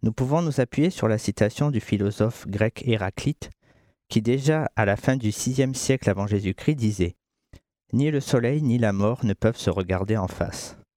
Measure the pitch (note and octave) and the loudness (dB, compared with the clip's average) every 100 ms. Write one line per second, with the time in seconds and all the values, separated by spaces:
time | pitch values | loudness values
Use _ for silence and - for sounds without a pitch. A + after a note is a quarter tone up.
0 | A2+ A2+ C3 D3+ E3+ C#3+ B2+ - D#3+ - | -2 -2 0 2 0 0 0 2 0 0
1 | A2 G#2+ - - G#2 - D3 B2+ - G#2 | 0 0 -2 0 0 2 0 0 0 0
2 | G2+ G2+ G#2+ - G#2+ G2 A2 - - A2 | 0 2 0 0 -8 0 0 -2 -2 0
3 | G2 - - D3+ - - _ _ _ _ | -2 -4 -6 -6 -10 -18 _ _ _ _
4 | _ - A2 C3 C#3 D#3 D3+ - G#2 G2+ | _ -2 2 0 2 2 0 0 0 2
5 | - C3+ A2 G#2 - C3 C3 C3 - C3+ | 2 0 0 -2 -4 0 0 -2 -2 0
6 | - F#2+ G2+ G2+ G2 F#2+ - D#3+ A2 G2+ | 2 0 0 0 0 -2 -2 0 0 0
7 | F2 - _ _ _ - _ _ _ A2+ | -2 -4 _ _ _ -20 _ _ _ 0
8 | D3 D3 C3 C3 A#2 D3 D3+ A#2+ A2+ G2 | 2 0 2 0 2 0 2 2 2 2
9 | G#2 B2 A2+ G2 A2 A2+ - F#2+ F2+ F#2 | 0 2 -2 2 0 0 -2 -2 0 -2
10 | F#2+ G#2+ F#2 - D#2+ - - - _ | 0 0 -2 -4 -6 -6 -14 -18 _